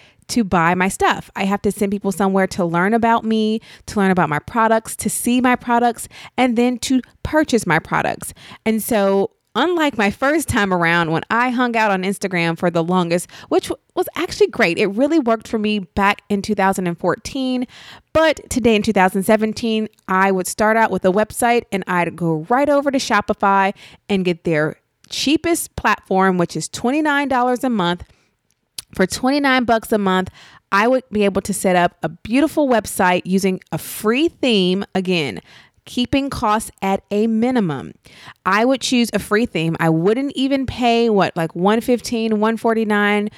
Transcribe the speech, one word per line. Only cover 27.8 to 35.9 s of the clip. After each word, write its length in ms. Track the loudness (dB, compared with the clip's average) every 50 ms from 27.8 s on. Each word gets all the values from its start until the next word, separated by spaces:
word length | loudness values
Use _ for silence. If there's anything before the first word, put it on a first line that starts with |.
| 0 0 -2 -4 -8 -18 _ _ _ _ _ _ _ _ _ _ _ _ _ -20 -20 _ -2
For 100 | -2 -2
twenty-nine 600 | -2 0 -2 -2 0 0 2 2 2 2 2 2
bucks 260 | 2 0 0 0 -2
a 60 | -2
month, 320 | 0 2 2 0 0 -2 -4 -10 -20 -20 -20 -20 -20 _ _
I 160 | 0 2 2
would 160 | 2 2 0 -2 _
be 140 | -2 0 0
able 160 | 0 0 -2
to 120 | -4 -4 -6
set 220 | -2 0 2 2
up 220 | 2 0 0 -4 _ -10
a 40 |
beautiful 600 | -10 -10 -10 _ -2 0 2 2 2 2 0 2 2
website 540 | 2 0 0 -4 -2 0 2 2 2 0 0
using 340 | 0 0 0 2 0 -2 -2 -6 _ -8
a 40 |
free 520 | -8 -8 -10 -12 -4 -2 0 2 2 0 0
theme. 560 | -2 _ 0 2 2 4 2 2 0 -2 -4 -4 -6
Again, 460 | -4 -2 0 0 0 -2 -4 -6 -10 -14 -18 -20 -20 -20 _ _ _ _
keeping 460 | -8